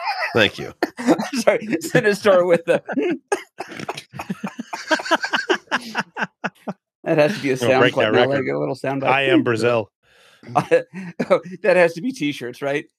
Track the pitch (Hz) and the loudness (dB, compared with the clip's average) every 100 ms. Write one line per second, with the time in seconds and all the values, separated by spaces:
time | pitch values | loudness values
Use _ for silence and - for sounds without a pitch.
0 | 831 784 - 117 101 - - - - - | -6 -4 -2 2 2 0 -10 -6 -6 -2
1 | 240 - 214 262 - - 214 330 - 254 | 0 0 0 0 2 0 0 -6 0 2
2 | 214 202 214 180 180 170 170 160 - - | 2 2 4 4 6 2 2 -2 -2 -4
3 | 370 311 - - - - - - - - | -2 -4 -4 -4 -4 -18 -16 -12 -12 -12
4 | - - - - - - - - - 311 | -14 -12 -10 -10 -10 -12 -12 -12 -4 -4
5 | - - - - - 240 - 254 233 240 | 0 -2 0 -4 -2 -4 -4 -8 -6 -8
6 | - - 214 _ 208 - - - _ _ | -8 -6 -8 _ -10 -10 -12 -14 _ _
7 | - 156 151 - 135 127 117 127 123 127 | 0 4 4 2 -2 0 2 4 4 2
8 | 110 123 127 139 135 143 147 135 131 139 | 2 4 2 0 -2 -4 -4 -4 -6 -2
9 | 135 135 135 131 123 113 117 120 104 _ | 0 2 4 2 2 2 2 0 -2 _
10 | _ _ _ _ - 123 147 170 - 180 | _ _ _ _ -4 -2 2 0 0 -10
11 | 180 - - 180 175 185 208 180 170 170 | -12 -8 0 0 -2 -4 2 4 4 2
12 | 233 - 147 143 123 123 139 143 147 | -8 -4 -4 -4 -10 -8 -4 -4 -6